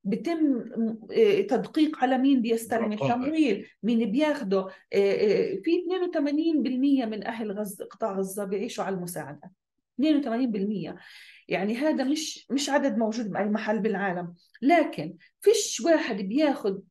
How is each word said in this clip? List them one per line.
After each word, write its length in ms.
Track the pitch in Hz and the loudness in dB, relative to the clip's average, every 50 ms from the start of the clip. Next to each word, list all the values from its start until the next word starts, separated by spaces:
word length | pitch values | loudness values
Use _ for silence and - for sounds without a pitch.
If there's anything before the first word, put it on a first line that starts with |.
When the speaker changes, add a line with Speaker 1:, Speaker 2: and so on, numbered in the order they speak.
| _ | _
Speaker 1:
بتم، 600 | 196 233 - - 339 339 320 311 285 254 226 196 - - - 226 220 - - - - | -2 -4 -2 -2 -4 0 0 2 2 2 0 -4 -6 -4 -2 -2 -2 -4 -6 -10 -2
آه، 280 | 202 226 220 202 196 190 | 2 4 4 6 4 2
تدقيق 580 | 202 - 262 214 185 - - 311 311 302 311 - | 2 0 0 -2 -2 -2 0 0 0 0 2 0
على 200 | 262 262 262 247 | 0 2 2 2
مين 240 | 262 277 277 247 | 4 4 4 4
بيستلم 500 | 214 233 226 226 - - 247 220 226 220 | 4 0 0 -2 -2 -4 -2 -2 0 -2
Speaker 2:
رقابة. 220 | 208 208 - 262 240 | -2 0 0 0 0
Speaker 1:
التمويل، 520 | 247 254 285 311 320 302 247 196 - - - _ _ | 0 0 0 2 4 4 2 2 0 -4 -12 _ _
مين 280 | - 214 240 226 233 202 | -2 0 2 2 2 2
بياخده. 480 | 196 269 302 302 294 285 247 190 196 190 | 2 2 2 2 0 -2 -2 0 0 0
آه، 100 | 185 190 - - _ _ | 0 -2 -10 -18 _ _
آه، 680 | - 202 202 196 190 - 208 214 196 190 - - - - - | 0 2 4 4 4 2 2 2 4 2 2 0 -2 -2 0
في 180 | 330 339 370 | 0 0 0
اثنين 200 | 349 339 370 370 359 - | 0 -2 -2 -2 -2 -2
وثمانين 540 | - 320 285 294 285 302 330 330 320 285 | 0 0 0 0 0 0 2 2 2 2
بالمية 420 | 226 254 254 247 269 285 277 262 240 | 0 0 0 2 2 4 4 2 2
من 220 | 220 220 208 - | -2 -4 -6 -6
أهل 260 | - 240 220 233 208 | -6 -6 -6 -6 -6
غزة، 320 | 196 208 214 196 - - - | -4 -4 -6 -6 -8 -12 -14
قطاع 340 | - - _ 226 208 196 190 | -16 -8 _ -4 -4 -2 -2
غزة، 260 | 196 185 190 208 202 | -4 -4 -4 -8 -6
بيعيشوا 400 | 190 202 190 226 240 - 220 180 | -4 -4 -4 -4 -6 -6 -6 -4
على 120 | 185 196 | -4 -4
المساعدة. 560 | 180 175 170 - 160 143 135 147 - - 185 _ _ _ _ _ _ _ _ _ | -6 -6 -8 -8 -10 -10 -10 -14 -16 -18 -20 _ _ _ _ _ _ _ _ _
اثنين 220 | - 262 311 302 | 0 2 4 4
وثمانين 340 | 277 285 240 226 233 269 240 | 2 2 0 0 0 0 0
بالمية. 460 | 202 196 196 214 220 185 160 - - - - - - - - - - - _ - | 0 -2 -2 -2 -2 -4 -6 -8 -10 -14 -18 -20 -20 -20 -20 -20 -20 -20 _ -4
يعني 280 | 175 170 196 208 233 | -4 -2 -2 -2 -2
هذا 280 | 247 285 311 269 233 262 | 0 0 0 0 0 0
مش، 420 | 262 294 320 - - - - - _ | 0 0 -2 -4 -8 -10 -14 -8 _
مش 200 | 226 277 - 311 | -4 -2 0 2
عدد 280 | 277 285 247 277 214 226 | 2 2 2 2 0 0
موجود 320 | 226 214 220 240 233 196 | 0 0 -2 -4 -6 -4
بأي 180 | 175 180 202 214 | -2 -2 0 0
محل 300 | 208 220 - 214 214 220 | 0 -2 -2 -2 -2 0
بالعالم، 560 | 190 220 202 180 202 196 175 175 175 170 - _ _ _ _ - | 0 -2 -2 0 -2 -2 -4 -4 -6 -8 -12 _ _ _ _ -2
لكن 520 | 233 277 349 330 294 320 - - 147 170 - - - _ _ _ | 2 4 4 4 4 0 -4 -8 -8 -10 -10 -16 -20 _ _ _
فيش 420 | - 403 466 415 - - - - 226 | 2 4 4 4 0 -2 -6 -2 2
واحد 320 | 330 320 294 - 262 220 | 4 4 4 2 -2 -4
بياخد 680 | 190 190 190 226 294 311 285 254 - - 202 190 - - _ | -4 -4 -2 0 2 2 2 0 0 -2 -4 -4 -4 -10 _